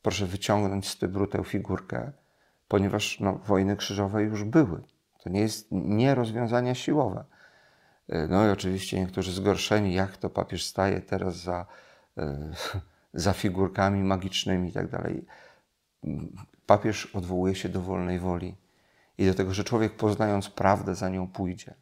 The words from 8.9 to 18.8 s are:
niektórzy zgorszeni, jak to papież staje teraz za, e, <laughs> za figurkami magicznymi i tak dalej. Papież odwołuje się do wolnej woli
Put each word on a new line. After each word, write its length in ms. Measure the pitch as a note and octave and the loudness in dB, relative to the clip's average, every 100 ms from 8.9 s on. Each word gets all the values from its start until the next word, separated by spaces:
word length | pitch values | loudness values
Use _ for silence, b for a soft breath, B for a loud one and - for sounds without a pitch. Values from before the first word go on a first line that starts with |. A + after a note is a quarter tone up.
| F#2 | -2
niektórzy 320 | F#2 F#2+ F#2 | -2 -2 -4
zgorszeni, 640 | F2+ G2 F2+ - G#2+ G2+ | 0 2 2 2 2 4
jak 240 | F2+ F#2+ - | 2 0 -4
to 120 | - | -4
papież 360 | - F#2 F2+ - | -2 -4 -4 -6
staje 360 | - G2 F#2+ | 0 0 0
teraz 340 | - F#2+ F#2 F2 | -2 -4 -2 -6
za, 280 | F2+ F2+ F2+ B B B B - | -6 -6 -8 B B B B -6
e, 340 | D2+ C#2+ D#2 E2 B | -6 -6 -8 -8 B
<laughs> 400 | F#2+ - _ _ | -8 -10 _ _
za 200 | - F2 | -2 0
figurkami 680 | F#2 G#2 F2+ F#2+ F#2+ G2 G2+ | 2 0 2 0 2 2 2
magicznymi 680 | G2 F#2+ F#2+ - - F#2 F2+ | 2 0 -2 -4 0 0 0
i 40 | |
tak 140 | G2 - | -4 -4
dalej. 380 | F2 F2 - - B B B B _ _ _ - D2 D#2+ F2+ G2+ _ - | -4 -4 -6 -10 B B B B _ _ _ -8 -8 -10 -14 -20 _ 2
Papież 400 | G2+ A2 G2+ - | 4 4 -4 -6
odwołuje 500 | G2+ F2 F#2 F#2 F#2+ | -8 -4 0 0 0
się 140 | F#2 | -4
do 120 | F#2 | -4
wolnej 380 | F2+ F#2+ F2+ F2+ | -4 -4 -2 -2
woli 360 | F#2 F2 F2+ G2 b b | -2 -4 -6 -12 b b